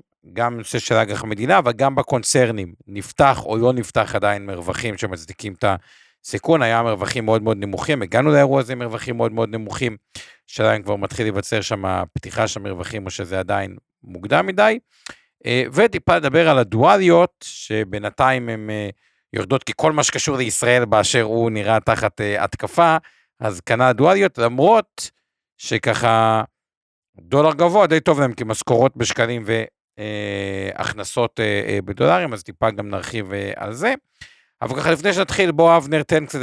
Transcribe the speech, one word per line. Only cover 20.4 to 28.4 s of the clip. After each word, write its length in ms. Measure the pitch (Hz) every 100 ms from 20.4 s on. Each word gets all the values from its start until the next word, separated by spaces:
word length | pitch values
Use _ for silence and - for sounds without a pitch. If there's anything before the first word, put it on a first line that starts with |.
| 117 - 123 123 117
באשר 360 | 107 95 127
הוא 300 | 107 117 117
נראה 280 | 107 104 110
תחת, 420 | - 110 107 -
אה, 220 | 104 101
התקפה, 540 | 101 - 107 - 170 160 - _ _ -
אז 220 | 110 90
כנ"ל 220 | - 117
הדואליות, 540 | 127 117 156 196 196 -
למרות 720 | 117 127 170 220 - - - _ _ _ _ -
שככה 840 | - 120 135 104 117 113 113 110 113 _ _ _ _ _ _ 95
דולר 340 | 85 139 156
גבוה 340 | 147 175 202 175
די 120 | 160
טוב 200 | 160 147
להם, 140 | 135
כי 100 | 110